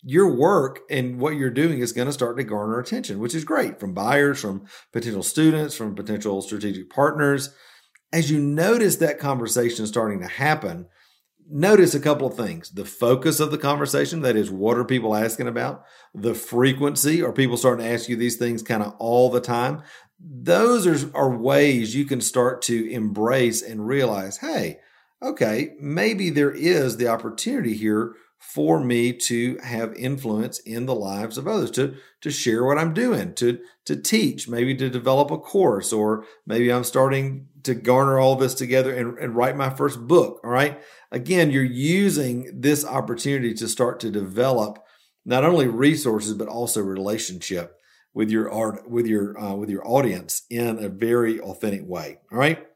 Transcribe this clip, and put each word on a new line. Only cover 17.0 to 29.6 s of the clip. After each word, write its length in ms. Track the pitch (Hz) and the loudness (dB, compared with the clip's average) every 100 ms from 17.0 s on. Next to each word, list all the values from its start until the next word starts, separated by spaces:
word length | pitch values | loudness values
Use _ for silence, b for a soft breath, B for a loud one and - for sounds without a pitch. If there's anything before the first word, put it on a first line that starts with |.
| 143 160 | 0 2
are 100 | 147 | 0
people 240 | 113 135 120 | 0 0 4
starting 280 | 131 120 | 2 2
to 80 | 113 | -2
ask 160 | 117 117 | -4 -4
you 80 | 117 | -2
these 200 | 120 113 | -2 -2
things 260 | 120 117 | -2 -4
kinda 320 | 110 113 104 - | -4 -4 -4 -6
all 320 | 113 120 127 | 0 4 4
the 100 | 120 | 2
time? 420 | 123 120 127 156 B B B _ | 0 -2 -2 -4 B B B _
Those 680 | 175 131 123 175 226 247 180 | -18 -10 2 4 4 4 4
are, 300 | 151 147 - | 2 0 0
are 200 | 139 120 | 0 2
ways 580 | 120 139 147 127 110 | 2 4 6 4 0
you 100 | 123 | -2
can 160 | 139 135 | -2 -2
start 420 | 110 127 123 127 | 0 2 2 0
to 280 | - 117 113 | -2 -2 -2
embrace 720 | 120 107 101 110 135 120 110 | -4 -4 0 2 4 2 0
and 240 | - 110 107 | -6 -8 -4
realize, 520 | 139 123 104 95 - | 0 0 -2 -6 -10
"Hey, 420 | 302 311 90 - b b b b | -6 -4 -4 -8 b b b b
okay, 520 | 254 - 113 110 151 - | -8 -2 0 0 -4 -8
maybe 500 | 147 156 214 208 180 | -6 -2 0 0 -2
there 220 | 147 143 | 2 0
is 440 | - 160 175 131 107 | 2 2 2 2 0
the 120 | 120 | 0
opportunity 680 | 113 113 107 - 269 135 | 0 -4 -8 -4 -2 -2
here 400 | 107 107 107 117 B B B | -2 0 0 -2 B B B
for 400 | - - 151 165 | -14 -2 2 2
me 340 | 131 120 120 | 2 2 0
to 460 | 123 - 117 123 123 | 0 -2 -2 -2 -4